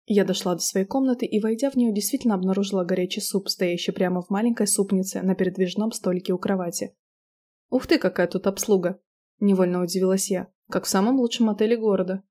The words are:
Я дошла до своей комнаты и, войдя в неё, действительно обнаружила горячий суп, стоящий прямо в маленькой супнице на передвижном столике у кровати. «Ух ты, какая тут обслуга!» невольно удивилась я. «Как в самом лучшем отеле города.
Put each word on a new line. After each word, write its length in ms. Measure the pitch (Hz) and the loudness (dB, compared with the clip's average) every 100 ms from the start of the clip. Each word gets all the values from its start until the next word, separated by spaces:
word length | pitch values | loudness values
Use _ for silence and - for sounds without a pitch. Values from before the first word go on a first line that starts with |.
| - | 0
Я 180 | 202 | 2
дошла 300 | 190 180 190 | 2 0 -2
до 80 | 170 | -2
своей 240 | - 196 196 | -2 -2 -2
комнаты 400 | 269 262 247 - | 0 0 0 -2
и, 140 | 214 | -2
войдя 320 | 220 226 277 | 0 0 0
в 40 | 269 | 2
неё, 160 | 240 | 0
действительно 440 | 202 202 269 240 190 | 0 -2 -2 0 0
обнаружила 480 | 185 196 196 196 | 0 0 0 -2
горячий 380 | 175 185 180 214 | 0 0 -2 -4
суп, 280 | - 196 196 | -4 -4 -4
стоящий 420 | - 180 175 - | -2 -2 0 -4
прямо 300 | 180 180 180 | -2 0 -2
в 80 | 175 | -2
маленькой 380 | 202 240 233 202 | 0 0 0 0
супнице 560 | - 196 190 190 190 | 0 2 0 0 -2
на 100 | 185 | -2
передвижном 580 | 185 185 190 180 190 220 | 0 -2 0 -2 -2 -4
столике 400 | - 185 180 180 | -4 -4 -4 -2
у 60 | 180 | -4
кровати. 580 | 196 190 175 - 196 _ _ _ _ _ _ _ _ | -2 -2 -4 -8 -10 _ _ _ _ _ _ _ _
«Ух 160 | 262 - | -4 2
ты, 100 | 330 | 2
какая 300 | 185 185 175 | 2 0 0
тут 180 | 185 196 | 0 -2
обслуга!» 540 | 196 - 190 175 185 _ _ _ _ | -2 2 2 2 -6 _ _ _ _
невольно 420 | 202 185 180 180 | 2 4 4 2
удивилась 480 | 180 185 185 190 - | -2 0 2 2 0
я. 180 | 185 - _ _ | -4 -4 _ _
«Как 160 | 185 - | -4 0
в 40 | |
самом 300 | 196 214 269 | 2 4 2
лучшем 300 | 233 - 220 | 0 2 0
отеле 260 | 208 220 233 | 2 2 2
города. 460 | 220 190 180 190 - | 2 0 0 -4 -8